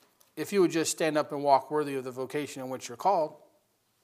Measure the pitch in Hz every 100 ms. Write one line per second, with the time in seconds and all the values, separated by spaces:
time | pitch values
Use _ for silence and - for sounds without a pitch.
0 | _ _ _ - 151 202 170 160 151 -
1 | 165 151 143 147 143 135 - 151 147 135
2 | 127 123 131 147 139 139 127 127 - 120
3 | 185 190 156 - - _ _ _ _ _